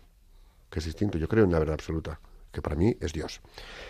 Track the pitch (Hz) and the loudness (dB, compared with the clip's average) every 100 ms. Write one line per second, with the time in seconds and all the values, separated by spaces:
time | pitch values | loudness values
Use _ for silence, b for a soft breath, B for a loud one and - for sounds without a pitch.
0 | - _ - - - - - 82 80 - | -10 _ -20 -20 -20 -20 -8 -4 -4 -2
1 | 104 87 78 110 98 82 78 78 - 80 | 0 0 2 4 6 6 2 -2 -4 -4
2 | 80 78 - - - - 73 71 104 - | -4 -10 -14 -20 -14 -8 -4 2 4 2
3 | 87 80 - - B B B B B | -2 -4 -8 -10 B B B B B